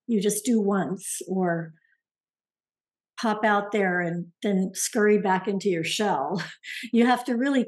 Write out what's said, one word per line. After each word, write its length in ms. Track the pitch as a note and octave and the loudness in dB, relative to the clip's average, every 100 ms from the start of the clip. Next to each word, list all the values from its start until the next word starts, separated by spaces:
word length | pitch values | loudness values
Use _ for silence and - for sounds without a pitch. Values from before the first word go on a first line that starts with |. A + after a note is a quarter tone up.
| - | -4
you 140 | A3 | 0
just 240 | G3+ G3+ | 0 0
do 160 | - A3+ | 0 2
once 580 | G3 G3 D#3+ F#3+ - - - | 2 0 -2 -6 -8 -12 -6
or 440 | F#3 F3+ E3+ E3 D#3+ _ _ _ _ _ _ _ _ _ _ _ _ _ - | -2 0 -2 -6 -14 _ _ _ _ _ _ _ _ _ _ _ _ _ -6
pop 240 | A#3 G#3 | -4 0
out 280 | A3 G3+ G3+ | 2 2 0
there 280 | G#3+ F#3+ F3+ | 0 0 0
and 260 | F3 E3+ F3 _ | -2 -4 -8 _
then 300 | G#3 F#3+ F#3+ | -2 0 0
scurry 440 | - - A3+ G#3 G#3 | -4 -4 2 4 4
back 300 | F#3+ F#3+ - | 4 0 0
into 200 | G3 G3+ | -2 0
your 160 | E3+ | 0
shell. 580 | D#3+ - G#3 D#3 C#3 F3+ - - - | -2 -2 0 0 -2 -4 -6 -12 -14
<laughs> 240 | - A#3+ | -12 -2
You 140 | A#3 A#3+ | 4 4
have 180 | A#3+ | 4
to 120 | B3 A#3 | 0 0
really 280 | C4+ C4+ | 2 2